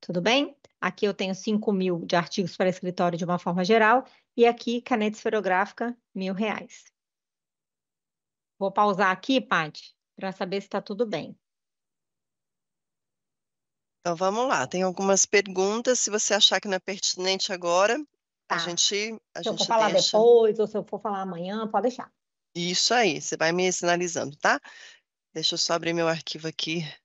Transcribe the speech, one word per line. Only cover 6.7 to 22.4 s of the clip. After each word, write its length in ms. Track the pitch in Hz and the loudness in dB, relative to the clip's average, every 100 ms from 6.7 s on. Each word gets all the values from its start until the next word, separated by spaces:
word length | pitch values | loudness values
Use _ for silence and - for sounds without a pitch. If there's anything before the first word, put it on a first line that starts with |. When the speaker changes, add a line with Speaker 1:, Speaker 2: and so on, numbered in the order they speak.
| - - _ _ _ _ _ _ _ _ _ _ _ _ _ _ _ _ _ | -20 -20 _ _ _ _ _ _ _ _ _ _ _ _ _ _ _ _ _
Speaker 1:
Vou 140 | 196 | -4
pausar 400 | 196 208 185 196 | 2 2 2 0
aqui, 280 | 185 - 262 | 0 0 0
Paty, 540 | - 185 156 - - _ _ - | 2 -2 -2 -8 -20 _ _ -10
pra 160 | 190 | -10
saber 280 | 190 190 196 | -6 -6 -6
se 80 | 202 | -6
tá 120 | 202 | -8
tudo 260 | 202 202 233 | -8 -6 -4
bem. 320 | 165 135 - _ _ _ _ _ _ _ _ _ _ _ _ _ _ _ _ _ _ _ _ _ _ _ _ _ _ | -4 -8 -16 _ _ _ _ _ _ _ _ _ _ _ _ _ _ _ _ _ _ _ _ _ _ _ _ _ _
Speaker 2:
Então, 160 | 175 170 | -4 -2
vamos 320 | 185 214 254 | 0 0 0
lá. 180 | 202 131 | 0 -2
Tem 160 | 180 | -2
algumas 440 | 185 180 196 196 - | -2 -2 0 2 4
perguntas. 760 | 202 202 185 190 214 240 247 | 2 0 -2 -2 0 0 0
Se 100 | - | 0
você 240 | 208 - | -2 0
achar 260 | 202 - 190 | 4 4 2
que 60 | 208 | -2
não 100 | 190 | -6
é 40 | |
pertinente 720 | - 190 - - 185 190 - | -6 -6 -4 -4 -2 -2 -2
agora, 420 | 185 175 175 202 240 302 _ _ _ _ | -4 0 2 2 0 -4 _ _ _ _
a 80 | 180 | -6
Speaker 1:
Tá. 20 | |
Speaker 2:
gente, 580 | 170 170 - 202 214 220 _ | -4 -2 0 0 -4 -8 _
a 80 | - | -8
Speaker 1:
Se 60 | 196 | -6
eu 40 | |
for 60 | 196 | -4
Speaker 2:
gente 100 | 196 | 0
Speaker 1:
falar 240 | 226 214 | 2 4
Speaker 2:
deixa. 240 | 190 185 214 | 4 4 6
Speaker 1:
depois 420 | 233 240 226 214 | 8 8 8 2
ou 80 | 208 | -2
se 100 | 208 | -2
eu 80 | |
for 160 | - 208 | -6 -8
falar 220 | 220 196 | -4 -4
amanhã, 460 | 190 170 180 208 220 | -6 -6 -6 -6 -2
pode 200 | 214 196 | 0 0
deixar. 240 | - - _ _ _ | -4 -14 _ _ _